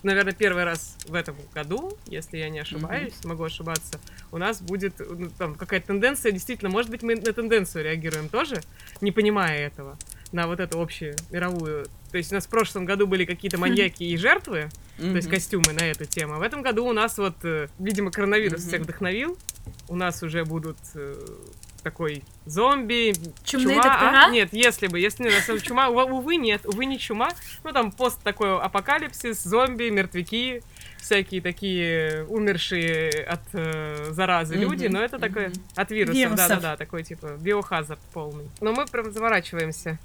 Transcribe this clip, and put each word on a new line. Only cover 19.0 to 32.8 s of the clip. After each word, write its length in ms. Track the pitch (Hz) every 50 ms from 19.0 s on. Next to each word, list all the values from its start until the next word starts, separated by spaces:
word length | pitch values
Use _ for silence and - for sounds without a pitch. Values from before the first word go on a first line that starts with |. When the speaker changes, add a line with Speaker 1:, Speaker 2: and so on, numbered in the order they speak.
| 196 180 185 226 277 339 359 - - - - - - - - - - -
Speaker 1:
У 80 | 175
нас 260 | 180 185 180 170 -
уже 220 | 175 160 156 170 165
будут, 340 | 156 160 160 151 160 151 - - - -
э, 200 | 151 143 139 139 - - - - 50 - - - - - - - -
такой 400 | - - - - 170 151 147 143 - - - - -
зомби, 680 | 156 147 185 233 262 285 277 240 208 240 233 233 220 202 165 165 165 - -
Speaker 3:
Чумные 340 | - - - 262 254 262 269
Speaker 1:
чума. 80 | - 247
А, 20 | 269
Speaker 3:
доктора? 420 | 269 - 208 233 277 269 302 381
Speaker 1:
нет, 200 | 247 233 202 170
если 340 | - 220 247 240 - - 202
бы, 120 | 185 170 175
если 220 | 180 214 - - 247
не, 60 | 226
на 100 | 202 196
самом 200 | 185 - 220 208
чума, 260 | - - 247 254 269 254
ув-, 240 | 240 240 262 254
увы, 240 | 262 262 247 302 339
нет, 300 | 330 254 220 208 202 -
увы, 180 | - 196 214 262
не 140 | 269 269 240
чума. 320 | - - 220 214 247 320 339 - - - - - -
Ну, 80 | 320
там 180 | 269 262 233 202
пост 300 | - - 254 240 233 -
такой, 380 | - 208 196 - 214 196 190 180
апокалипсис, 840 | - 190 - 196 190 - 285 311 311 294 - - - 240 220 -
зомби, 460 | - 175 202 240 254 262 254 226 240 233
мертвяки, 760 | 208 196 190 180 - 180 170 - 220 233 247 254 247 240 - - - - - - - -
всякие 400 | - - 214 196 185 - 190 185
такие 840 | 165 180 170 - 202 196 185 180 175 170 165 160 156 156 156 156 156
умершие 840 | 160 214 220 214 202 196 165 - - 190 170